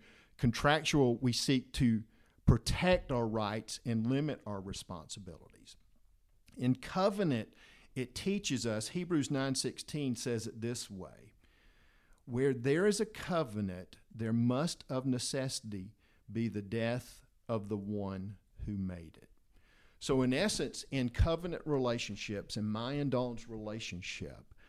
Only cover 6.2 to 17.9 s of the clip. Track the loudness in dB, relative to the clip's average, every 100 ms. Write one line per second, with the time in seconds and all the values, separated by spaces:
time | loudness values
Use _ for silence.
6.2 | _ _ -20 0 2 2 0 2 2 4
7.2 | 2 2 -2 -12 -20 -20 -12 -8 -6 -4
8.2 | -2 -2 0 -2 0 -2 -2 -4 0 0
9.2 | 2 0 0 -2 -2 -6 -8 -4 -2 -2
10.2 | -2 -2 -4 -6 -4 -4 -8 -10 -12 -14
11.2 | -20 -20 -20 _ -20 _ -20 _ _ -20
12.2 | -6 2 2 2 2 4 4 4 -2 -4
13.2 | -2 0 0 -2 -2 -4 -10 -20 _ -6
14.2 | 0 2 4 2 0 -4 -6 -4 0 -2
15.2 | -2 -4 -4 -6 -8 -10 -10 -14 _ _
16.2 | -8 -2 -2 -2 -4 -2 0 -2 -6 -16
17.2 | -20 _ -4 -4 -2 -4 -2